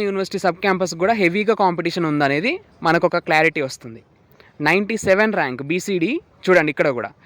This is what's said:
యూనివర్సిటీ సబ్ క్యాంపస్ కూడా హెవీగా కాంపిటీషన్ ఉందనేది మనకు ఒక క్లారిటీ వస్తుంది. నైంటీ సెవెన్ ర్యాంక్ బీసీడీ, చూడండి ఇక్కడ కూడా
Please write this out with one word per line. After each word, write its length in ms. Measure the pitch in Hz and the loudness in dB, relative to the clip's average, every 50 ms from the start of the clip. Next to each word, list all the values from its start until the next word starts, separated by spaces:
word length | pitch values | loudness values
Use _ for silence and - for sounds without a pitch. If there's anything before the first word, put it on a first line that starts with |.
| 214 202 | -2 -2
యూనివర్సిటీ 340 | 196 190 190 - - 190 - 185 | -2 -4 -4 -4 -4 -2 -2 -2
సబ్ 120 | 165 170 - | -2 0 0
క్యాంపస్ 300 | 202 190 180 185 175 175 165 180 | 0 0 2 0 -2 -2 0 0
కూడా 120 | 202 233 214 190 | 0 2 2 2
హెవీగా 340 | 170 170 208 214 202 220 - 202 | 2 2 2 0 0 2 2 2
కాంపిటీషన్ 440 | 185 175 165 170 170 - 185 170 156 147 | 0 0 0 -4 -4 -2 -2 -2 0 0
ఉందనేది 400 | 147 147 135 139 147 180 247 339 403 - _ _ _ - 165 | 2 2 2 2 0 0 -2 -4 -4 -8 _ _ _ 0 2
మనకు 200 | 160 170 170 170 | 2 2 2 2
ఒక 60 | - 175 - - | 0 -2 -2 0
క్లారిటీ 340 | 160 156 160 160 156 160 139 131 | 2 2 2 2 0 -2 -4 -6
వస్తుంది. 340 | - - - 120 113 110 - _ _ _ _ _ _ - - _ _ - 147 151 | -8 -12 -16 -18 -18 -18 -20 _ _ _ _ _ _ -20 -20 _ _ -4 0 2
నైంటీ 280 | 165 196 208 196 226 208 - | 2 2 0 -2 -4 -2 2
సెవెన్ 260 | 196 190 196 214 220 208 185 | 2 4 4 4 2 0 0
ర్యాంక్ 240 | 156 131 123 123 139 139 | -2 -2 -4 -6 -6 -4
బీసీడీ, 400 | 170 180 - - 196 180 160 202 269 330 - _ _ _ - | -4 -4 -2 -2 -2 -2 -2 -2 -2 -4 -8 _ _ _ 0
చూడండి 260 | 185 185 175 156 151 147 | 4 4 4 4 2 0
ఇక్కడ 160 | - 170 151 127 120 | 0 0 -2 -2 -4
కూడా 120 | 104 101 - _ _ | -6 -10 -12 _ _